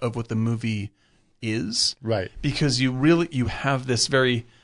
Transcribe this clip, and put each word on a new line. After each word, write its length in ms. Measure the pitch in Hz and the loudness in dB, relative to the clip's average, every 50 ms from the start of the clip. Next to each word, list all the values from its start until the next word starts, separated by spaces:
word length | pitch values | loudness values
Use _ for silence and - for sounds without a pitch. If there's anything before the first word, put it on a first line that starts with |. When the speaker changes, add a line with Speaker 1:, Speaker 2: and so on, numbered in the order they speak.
Speaker 1:
of 140 | - 117 110 | -6 -4 -4
what 140 | 117 117 - | -4 -4 -2
the 60 | 117 | -2
movie 560 | 110 113 117 117 110 117 113 110 104 98 98 _ _ _ _ _ _ _ _ _ - - | 0 0 0 0 -2 -2 -2 -2 -2 -4 -8 _ _ _ _ _ _ _ _ _ -10 -6
is. 520 | 110 101 92 82 107 - - - - - - | -4 -2 -2 -2 -4 -2 -2 -2 -2 -4 -4
Speaker 2:
Right. 300 | - 110 113 101 92 - - - | -4 -2 -2 -2 -2 -4 -8 -6
Speaker 1:
Because 380 | - 147 127 - 156 143 120 123 | -4 -2 0 0 0 2 2 2
you 100 | 131 131 | 0 0
really, 360 | 127 127 139 160 170 165 170 165 | 0 2 4 4 4 4 2 0
you 140 | - 127 120 | 0 -2 -2
have 380 | 101 - - - 139 139 127 127 | -2 -2 -4 -2 -2 -2 -2 0
this 220 | 131 123 110 - | 0 0 0 0
very, 380 | - 139 131 131 127 123 120 - - _ _ | 2 2 2 4 4 2 0 -2 -8 _ _